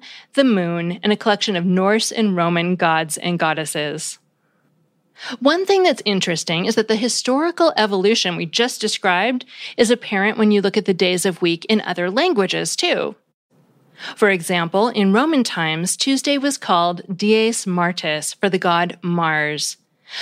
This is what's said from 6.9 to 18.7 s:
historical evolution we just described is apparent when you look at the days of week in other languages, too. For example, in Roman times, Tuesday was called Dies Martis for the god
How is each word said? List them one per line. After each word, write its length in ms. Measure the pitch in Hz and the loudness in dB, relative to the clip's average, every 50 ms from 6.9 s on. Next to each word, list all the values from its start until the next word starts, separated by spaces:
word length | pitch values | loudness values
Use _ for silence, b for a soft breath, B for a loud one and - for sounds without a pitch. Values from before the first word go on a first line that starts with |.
| 220 | 0
historical 800 | 202 240 240 - - - 247 254 277 320 349 339 - 339 320 - | 0 0 -2 -2 -2 -2 0 0 0 0 -2 0 2 2 2 4
evolution 600 | - 214 208 202 185 185 208 233 233 - 185 170 | 2 2 2 2 2 2 2 2 2 0 -2 -4
we 80 | 165 170 | -4 -6
just 340 | 160 - - 233 254 - - | -4 -2 0 0 -2 -2 -4
described 640 | 214 214 - - - 190 180 180 202 247 262 247 B B B B B B B | -4 -4 -4 -2 0 0 2 2 2 0 -2 -4 B B B B B B B
is 160 | - 240 220 | 2 2 4
apparent 460 | 240 233 - - 208 190 196 214 - | 2 0 0 -2 -2 0 0 0 2
when 140 | - 220 214 | 2 4 4
you 100 | 208 202 | 4 4
look 160 | 190 196 - | 2 2 0
at 80 | 214 180 | 0 0
the 80 | - 185 | 0 0
days 320 | 170 185 180 185 180 - | 2 2 2 2 0 0
of 160 | 196 170 - | -2 0 0
week 240 | 180 170 165 165 - | 0 0 0 -2 0
in 160 | - 220 214 | 0 0 0
other 280 | - - 180 175 175 180 | 0 -2 -4 -4 -4 -2
languages, 680 | 190 247 330 370 320 208 190 180 165 165 165 165 - | 0 0 2 2 2 2 0 0 -2 -4 -4 -4 -4
too. 400 | - 349 349 269 - - - - - _ _ _ _ _ _ _ _ _ _ _ _ _ _ B B B B B | -2 -2 0 0 -2 -2 -4 -8 -12 _ _ _ _ _ _ _ _ _ _ _ _ _ _ B B B B B
For 140 | - 220 202 | 2 2 2
example, 580 | 190 175 165 - 180 175 170 165 - 196 220 | 2 0 -2 -2 -2 -2 -2 0 0 0 0
in 240 | 247 - 208 202 196 | 2 2 2 2 4
Roman 320 | 190 226 285 320 320 269 233 | 4 4 2 2 2 0 0
times, 540 | - - 180 165 156 156 160 175 185 - | 0 -2 -4 -2 -2 -2 -2 -4 -4 -4
Tuesday 400 | - - 269 269 262 - 285 285 | -2 -2 -2 -2 0 0 -2 -2
was 200 | 277 269 285 277 | 0 -2 -2 -4
called 440 | - - - 190 170 175 175 175 170 - - 190 | -4 -2 0 2 2 2 0 -2 -6 -8 -10 -6
Dies 500 | 170 208 208 220 220 220 226 226 - - | -2 2 2 4 4 2 0 -2 -2 -4
Martis 680 | 196 180 180 175 175 180 - - 160 151 151 147 - - | -2 -2 0 0 0 -2 -4 -4 -4 -4 -4 -6 -8 -4
for 140 | - - 196 | -2 0 0
the 80 | 180 | 0
god 400 | 180 180 180 | 0 2 2